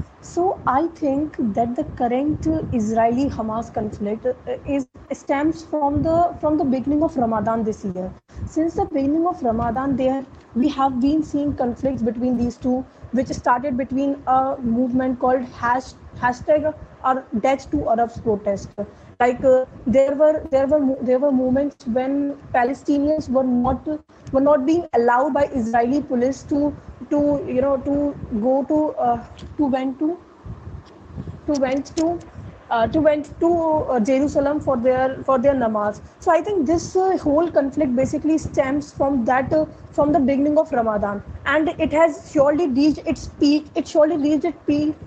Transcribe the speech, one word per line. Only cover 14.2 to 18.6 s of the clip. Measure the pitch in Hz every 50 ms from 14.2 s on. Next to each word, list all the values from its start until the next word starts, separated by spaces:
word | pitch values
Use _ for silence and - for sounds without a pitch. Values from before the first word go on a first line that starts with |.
| -
a | 254 262 262 262 269 277 277
movement | 254 233 226 240 254 247 240 254 262 262 254 247
called | - 254 254 269 247
hash-, | 240 - - 233 240 240 262 254 - - - - - - -
hashtag | 247 247 247 247 - - 302 302 285 311 302 - - - - - -
or | 262 262 262 254 - - 214
Death | 196 262 269 262 - -
to | - 190 185 -
Arabs | 226 220 233 226 - -
protest. | - 240 208 202 - 202 202 196